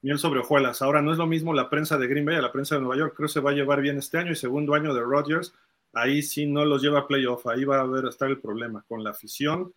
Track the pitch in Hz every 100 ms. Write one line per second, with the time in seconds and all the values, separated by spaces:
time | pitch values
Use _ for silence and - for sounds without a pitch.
0 | 135 143 160 135 - 143 131 117 135 147
1 | 147 160 165 165 160 147 123 147 156 151
2 | 127 143 147 165 131 135 139 147 131 131
3 | 151 - 151 151 139 143 139 143 139 143
4 | - 165 175 160 123 139 147 147 151 127
5 | 117 143 143 160 - _ _ _ _ 117
6 | 123 143 147 - 147 143 147 139 143 147
7 | 139 139 127 123 123 120 139 135 127 131
8 | 127 - 135 135 110 110 117 107 _ 113
9 | 107 104 107 - 147 165 180